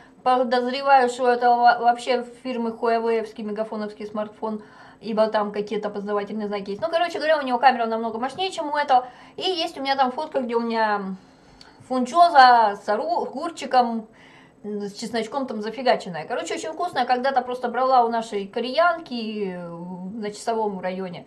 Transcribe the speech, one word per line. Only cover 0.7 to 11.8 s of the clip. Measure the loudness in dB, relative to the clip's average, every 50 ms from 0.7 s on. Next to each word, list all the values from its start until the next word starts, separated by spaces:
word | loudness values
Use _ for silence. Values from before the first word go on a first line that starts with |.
| -2 -2 4 6 6 6 6 4
что | 2 2 2 2
это | 2 4 4 4
во-, | 4 6 6 6 6 6
вообще | 4 2 2 2 0 0 -2 -2 -2 -6 -14 -10 -8
фирмы | -6 -4 -2 -2 -4
Huawei-овский | -4 -2 0 0 2 2 2 0 0 0 -2 -4 -10 -10
мегафоновский | -8 -8 -6 -6 -6 -6 -6 -6 -8 -8 -8 -12 -12
смартфон, | -8 -6 -8 -8 -8 -8 -8 -6 -6 -6 -8 -10 -16 -20 -20 -20 -20 -20 -14
ибо | -10 -4 0 2 2 2
там | 2 0 -2 0
какие-то | -2 -4 -4 -4 -4 -6 -6 -6
познавательные | -6 -6 -6 -4 -4 -4 -4 -4 -6 -6 -6
знаки | -6 -6 -6 -6 -8
есть. | -6 -6
Ну, | -4 -2
короче | 0 0 0 0 -2
говоря, | -2 0 2 2 2
у |
него | 2 -2 0 4
камера | 4 4 4 4 0
намного | -2 -2 -2 -4 -4 -4 -4
мощнее, | -6 -6 -4 -4 -4 -4
чем | -4 -6 -6 -2
у | -2
этого. | -2 2 4 4 4 2 0 -8 -20 -20 -18 -12
И | -6
есть | -4 -4 -2 -2 -4 -4 -6 -6
у |
меня | -2 -2 2
там | 2 2 0
фотка, | 0 -4 -8 -4 -4 -4
где | -4 -2 -2
у | -2
меня | -2 0 0 0 0 0 0 -2 -4 -6 -10 -12 -14 -20 -20 _ _ -20 -20 -20 -20 -20 -20 -20